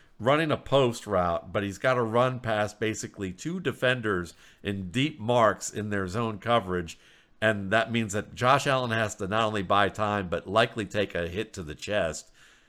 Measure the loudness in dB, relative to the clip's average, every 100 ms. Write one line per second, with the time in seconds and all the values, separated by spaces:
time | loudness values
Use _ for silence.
0 | _ -4 2 2 2 -2 2 4 4 0
1 | 0 2 2 0 -2 -4 -4 -2 0 0
2 | 2 2 2 0 -2 -2 -2 -2 -4 -4
3 | -8 -6 -8 -6 -8 -6 -4 -2 0 0
4 | 0 -2 -4 -10 -20 _ -6 -6 -4 -2
5 | -2 -2 0 6 6 4 -4 -6 -4 -2
6 | -2 -2 -4 -4 0 2 2 -2 -4 -10
7 | -20 -20 _ _ 0 0 0 0 2 0
8 | -2 -4 -6 0 4 4 4 0 0 0
9 | -2 -2 -2 0 2 0 2 4 4 2
10 | 0 0 -2 -4 0 2 2 0 -4 -2
11 | -2 -2 -4 -4 -8 -8 -10 -10 -4 -2
12 | -2 -4 -12 _ -20 _